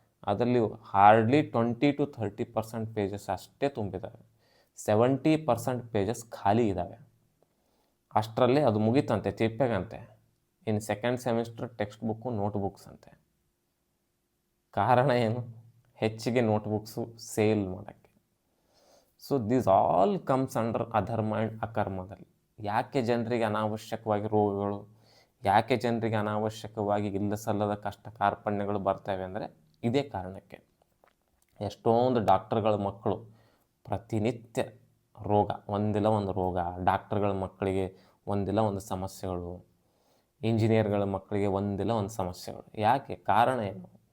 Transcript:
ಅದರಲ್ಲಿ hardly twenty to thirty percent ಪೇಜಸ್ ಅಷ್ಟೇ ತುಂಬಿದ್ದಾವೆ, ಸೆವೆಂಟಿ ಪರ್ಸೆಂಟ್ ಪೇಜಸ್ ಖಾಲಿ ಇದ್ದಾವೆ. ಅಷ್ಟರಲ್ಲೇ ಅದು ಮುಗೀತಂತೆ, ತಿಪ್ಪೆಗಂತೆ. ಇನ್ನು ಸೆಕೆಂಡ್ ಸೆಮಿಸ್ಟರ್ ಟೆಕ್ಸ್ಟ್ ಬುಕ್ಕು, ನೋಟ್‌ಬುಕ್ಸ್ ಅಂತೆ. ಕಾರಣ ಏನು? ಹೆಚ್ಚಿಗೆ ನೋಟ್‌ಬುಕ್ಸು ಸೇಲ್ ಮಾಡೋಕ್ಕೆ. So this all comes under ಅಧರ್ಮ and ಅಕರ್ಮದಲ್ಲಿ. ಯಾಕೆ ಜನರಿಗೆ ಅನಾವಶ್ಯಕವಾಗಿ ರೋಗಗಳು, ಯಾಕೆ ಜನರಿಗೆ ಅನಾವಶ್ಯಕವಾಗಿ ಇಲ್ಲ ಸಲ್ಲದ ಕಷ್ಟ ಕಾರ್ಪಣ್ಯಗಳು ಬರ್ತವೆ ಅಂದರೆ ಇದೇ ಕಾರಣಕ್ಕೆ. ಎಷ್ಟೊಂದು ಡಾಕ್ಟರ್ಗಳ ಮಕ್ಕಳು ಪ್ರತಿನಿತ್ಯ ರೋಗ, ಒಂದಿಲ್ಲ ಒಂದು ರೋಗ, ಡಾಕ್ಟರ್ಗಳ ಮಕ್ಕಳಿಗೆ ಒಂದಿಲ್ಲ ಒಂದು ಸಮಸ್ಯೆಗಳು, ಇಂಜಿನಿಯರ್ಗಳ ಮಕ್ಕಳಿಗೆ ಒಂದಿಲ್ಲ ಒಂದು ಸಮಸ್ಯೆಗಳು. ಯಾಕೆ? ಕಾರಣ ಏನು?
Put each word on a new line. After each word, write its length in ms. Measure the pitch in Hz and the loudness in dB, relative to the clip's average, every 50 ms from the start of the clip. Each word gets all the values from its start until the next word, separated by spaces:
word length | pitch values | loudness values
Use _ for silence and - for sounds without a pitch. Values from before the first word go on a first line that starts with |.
| _ _ _ _ - | _ _ _ _ -4
ಅದರಲ್ಲಿ 320 | - 104 98 120 120 123 123 | -2 0 0 2 2 4 2
hardly 920 | 110 101 - - - - - 98 101 104 110 113 110 113 135 151 147 110 | 2 0 -2 -6 -8 0 6 8 10 10 10 10 8 6 4 4 2 2
twenty 460 | - 117 113 120 117 120 147 143 139 | 0 0 0 0 0 2 2 2 2
to 220 | - 143 - - - | 2 -2 -4 -4 -4
thirty 340 | 110 101 104 117 117 - - | -6 -6 -4 -6 -8 -6 -4
percent 400 | 110 110 113 117 113 110 110 110 | -4 -4 -4 -6 -8 -8 -6 -4
ಪೇಜಸ್ 360 | 107 101 95 104 101 - - | -4 -4 -2 -4 -6 -6 -6
ಅಷ್ಟೇ 400 | 95 90 - - _ - - - | -6 -6 -8 -14 _ -4 -4 -4
ತುಂಬಿದ್ದಾವೆ, 560 | - 120 107 95 95 92 - 92 - - - _ _ _ _ _ _ _ _ _ _ | -4 -4 -6 -6 -6 -8 -10 -12 -14 -18 -20 _ _ _ _ _ _ _ _ _ _
ಸೆವೆಂಟಿ 600 | - - - 104 107 120 131 139 135 - 156 156 | -6 0 2 4 4 4 4 2 2 2 2 2
ಪರ್ಸೆಂಟ್ 540 | 156 156 143 117 110 - 135 127 120 - - | 2 2 0 -2 0 -2 -4 -4 -4 -4 -4
ಪೇಜಸ್ 340 | - 104 98 101 - - - - | -2 0 0 0 -2 -6 -10 -16
ಖಾಲಿ 400 | - - - 101 104 117 120 104 | -10 -2 2 2 4 4 4 2
ಇದ್ದಾವೆ. 380 | 92 90 87 - - - - - _ _ _ _ _ _ _ _ _ _ _ _ _ _ _ _ _ _ _ _ - | 0 -2 -4 -6 -10 -16 -20 -20 _ _ _ _ _ _ _ _ _ _ _ _ _ _ _ _ _ _ _ _ -2
ಅಷ್ಟರಲ್ಲೇ 460 | 107 110 113 - 131 127 120 131 147 | -2 -2 0 0 2 4 4 4 4
ಅದು 180 | 147 120 107 107 | 4 4 4 4
ಮುಗೀತಂತೆ, 520 | 107 110 117 143 147 147 120 98 92 101 | 4 2 2 2 2 0 0 0 0 -2
ತಿಪ್ಪೆಗಂತೆ. 840 | 98 - 113 113 113 - 139 120 113 113 113 113 - - - - _ _ _ _ _ _ _ _ _ _ - | -2 0 0 0 0 0 0 0 0 -2 -4 -6 -10 -14 -16 -18 _ _ _ _ _ _ _ _ _ _ -4
ಇನ್ನು 140 | 113 107 104 | -2 -2 -2
ಸೆಕೆಂಡ್ 380 | 107 - 104 - - 120 127 123 | -2 -4 -4 -2 -2 -2 -2 -2
ಸೆಮಿಸ್ಟರ್ 580 | - 127 113 117 117 113 - - 127 117 - | -2 -2 0 0 -2 -4 -8 -10 -10 -8 -6
ಟೆಕ್ಸ್ಟ್ 260 | - 104 104 - - 117 | -6 -8 -8 -8 -6 -6
ಬುಕ್ಕು, 260 | 113 107 110 - 127 | -6 -4 -4 -6 -6
ನೋಟ್‌ಬುಕ್ಸ್ 580 | 120 101 98 104 101 104 98 95 - - - | -4 -2 -2 -2 -2 -2 -4 -4 -6 -10 -18
ಅಂತೆ. 340 | - - - _ - - - _ _ _ _ _ _ _ _ _ _ _ _ _ _ _ _ _ _ _ _ _ _ _ _ _ _ _ _ _ _ | -20 -20 -20 _ -20 -20 -20 _ _ _ _ _ _ _ _ _ _ _ _ _ _ _ _ _ _ _ _ _ _ _ _ _ _ _ _ _ _
ಕಾರಣ 400 | - 104 101 120 123 123 123 120 | -2 0 2 4 4 6 6 4
ಏನು? 340 | 123 123 117 107 113 123 120 - - - - - _ _ _ _ _ | 4 4 2 2 0 -2 -6 -8 -12 -18 -20 -20 _ _ _ _ _
ಹೆಚ್ಚಿಗೆ 460 | - 113 110 113 110 - 127 113 127 | -4 -4 -2 -2 -4 -2 0 2 2
ನೋಟ್‌ಬುಕ್ಸು 760 | 120 107 107 107 - 107 107 104 110 - - 120 113 113 - | 4 2 2 0 0 -2 -4 -4 -6 -8 -10 -10 -10 -10 -12
ಸೇಲ್ 520 | - - - - 113 107 107 107 104 98 92 | -16 -16 -4 0 2 2 4 4 2 0 -2
ಮಾಡೋಕ್ಕೆ. 420 | 92 101 104 - - _ _ _ _ _ _ _ _ _ _ _ _ _ _ _ _ _ _ _ _ _ _ _ _ _ - - | -6 -10 -12 -16 -18 _ _ _ _ _ _ _ _ _ _ _ _ _ _ _ _ _ _ _ _ _ _ _ _ _ -6 -2
So 120 | 143 135 | -2 -2
this 220 | 107 101 127 131 107 | 0 0 0 2 4
all 640 | 98 95 101 - 82 80 - 196 208 202 175 - | 6 6 6 6 4 4 4 4 2 2 0 -2
comes 260 | - 135 131 135 131 - | 0 0 0 0 -2 -2
under 400 | 123 110 117 110 123 117 113 113 | -2 -2 -2 -2 -4 -4 -2 -2
ಅಧರ್ಮ 400 | 110 98 104 117 110 107 107 107 107 113 | -2 -2 0 -2 -2 -2 -2 -2 -2 -2
and 160 | 113 113 110 | -4 -4 -8
ಅಕರ್ಮದಲ್ಲಿ. 640 | 110 110 113 110 101 95 95 92 92 98 95 - - - _ _ _ _ _ - | -10 -6 -4 -4 -4 -4 -4 -8 -10 -12 -14 -18 -20 -20 _ _ _ _ _ -10
ಯಾಕೆ 420 | 104 101 104 117 120 - - 139 | -6 -4 -2 -2 -2 -2 -2 0
ಜನರಿಗೆ 420 | 117 110 120 120 113 113 120 113 113 | 2 2 2 0 0 0 0 0 0
ಅನಾವಶ್ಯಕವಾಗಿ 840 | 110 104 110 110 110 107 107 - - 113 107 - 110 104 104 104 | 0 0 0 -2 -2 -4 -6 -8 -8 -10 -4 -2 0 0 0 0
ರೋಗಗಳು, 600 | 107 107 107 104 104 98 98 101 101 101 101 104 - _ _ _ _ _ _ _ _ _ _ - | 2 2 4 4 4 2 0 0 -2 -2 -4 -8 -14 _ _ _ _ _ _ _ _ _ _ 2
ಯಾಕೆ 340 | 98 98 110 117 - 131 | 4 4 4 4 4 2
ಜನರಿಗೆ 380 | 113 - 120 117 113 113 110 110 | 2 2 0 0 0 0 0 0
ಅನಾವಶ್ಯಕವಾಗಿ 920 | 107 104 107 107 107 107 107 110 - - 107 - 110 104 101 104 107 104 | 0 0 -2 -2 -2 -2 -4 -4 -8 -12 -8 -6 -2 0 0 0 0 0
ಇಲ್ಲ 280 | 104 98 95 104 101 104 | -2 -2 -2 -2 -2 -2
ಸಲ್ಲದ 380 | 104 - 113 104 101 104 104 104 | -2 -2 -2 -2 0 0 -2 -2
ಕಷ್ಟ 340 | 104 - 101 - - - | -4 -6 -8 -10 -10 -14
ಕಾರ್ಪಣ್ಯಗಳು 720 | 107 - - 101 101 98 - - 107 104 101 101 98 104 104 | -14 -2 0 2 2 2 0 -2 -2 -2 -2 -2 -2 -4 -2
ಬರ್ತವೆ 440 | 92 98 95 95 - 104 98 92 92 | 0 0 -2 -2 -4 -6 -6 -6 -6
ಅಂದರೆ 400 | 92 92 - - - - _ _ _ _ _ - | -8 -8 -10 -10 -12 -14 _ _ _ _ _ -2
ಇದೇ 200 | 117 117 143 139 | 0 0 0 -2
ಕಾರಣಕ್ಕೆ. 600 | - - 95 90 92 95 95 - _ - - _ _ _ _ _ _ _ _ _ _ _ _ _ _ _ _ _ _ _ - | -2 -6 -10 -8 -10 -12 -14 -16 _ -20 -20 _ _ _ _ _ _ _ _ _ _ _ _ _ _ _ _ _ _ _ -8
ಎಷ್ಟೊಂದು 640 | 107 98 - - - 117 113 117 123 131 123 120 101 | -8 -8 -6 -2 0 2 4 4 4 2 2 2 2
ಡಾಕ್ಟರ್ಗಳ 500 | 95 95 95 - - 110 113 101 110 107 | 2 2 2 0 -2 -2 0 2 2 0
ಮಕ್ಕಳು 420 | 101 101 95 98 - - 110 95 - - - - _ _ _ _ _ _ _ _ _ _ | 0 -2 -4 -4 -4 -4 -2 -2 -4 -6 -14 -20 _ _ _ _ _ _ _ _ _ _
ಪ್ರತಿನಿತ್ಯ 800 | - 98 95 - - 110 107 104 117 120 - - - - 127 - - - - _ _ _ _ _ _ _ - 104 | -8 -8 -8 -6 -4 -2 0 0 -2 -2 -4 -10 -8 -4 -4 -4 -4 -8 -20 _ _ _ _ _ _ _ -8 -2
ರೋಗ, 280 | 104 104 104 101 101 - - - - | 2 2 2 2 2 -2 -8 -6 -4
ಒಂದಿಲ್ಲ 380 | 104 101 104 107 104 104 101 | -2 0 0 0 0 2 2
ಒಂದು 240 | 107 110 104 101 95 | 2 2 2 0 -2
ರೋಗ, 260 | 92 98 92 92 87 92 87 87 90 90 92 | -2 -2 -2 -2 -2 -2 -4 -4 -6 -4 0
ಡಾಕ್ಟರ್ಗಳ 480 | 95 95 98 - - 107 104 101 101 | 0 0 0 -2 -2 -2 0 0 0
ಮಕ್ಕಳಿಗೆ 640 | 98 98 95 90 - - 104 95 95 95 92 90 - - - _ _ _ _ | 0 -2 -4 -6 -6 -4 -2 -2 0 -2 -2 -4 -6 -12 -20 _ _ _ _
ಒಂದಿಲ್ಲ 320 | 101 101 101 98 95 95 107 | -4 -2 -2 -2 0 0 2
ಒಂದು 200 | 110 104 98 95 | 2 0 -2 -4
ಸಮಸ್ಯೆಗಳು, 840 | - - 98 92 92 95 - - - 92 90 87 87 87 87 90 - _ _ _ _ _ _ _ _ _ _ _ _ _ _ _ | -6 -8 -6 -6 -6 -8 -8 -8 -6 -6 -6 -6 -6 -10 -12 -14 -16 _ _ _ _ _ _ _ _ _ _ _ _ _ _ _
ಇಂಜಿನಿಯರ್ಗಳ 640 | - 113 113 110 113 110 113 110 107 101 104 101 101 | -2 0 2 4 4 4 4 4 4 2 2 0 0
ಮಕ್ಕಳಿಗೆ 440 | 98 98 95 - - 107 101 101 | 0 -2 -4 -4 -4 -2 0 0
ಒಂದಿಲ್ಲ 440 | 101 95 98 101 101 101 95 98 98 | 0 0 0 0 -2 -2 -2 -2 -2
ಒಂದು 180 | 117 113 101 95 | -2 -2 -2 -4
ಸಮಸ್ಯೆಗಳು. 720 | - - 92 90 87 - - - - - - _ - 107 | -4 -6 -6 -6 -8 -10 -12 -14 -14 -14 -16 _ -6 0
ಯಾಕೆ? 360 | 107 110 127 139 - - 92 | 2 2 2 0 -2 -8 -14
ಕಾರಣ 440 | - - - 98 110 120 123 131 123 | -6 -2 0 2 4 4 2 2 0
ಏನು? 300 | 107 95 92 92 87 - - - _ _ | -4 -6 -6 -10 -14 -18 -20 -20 _ _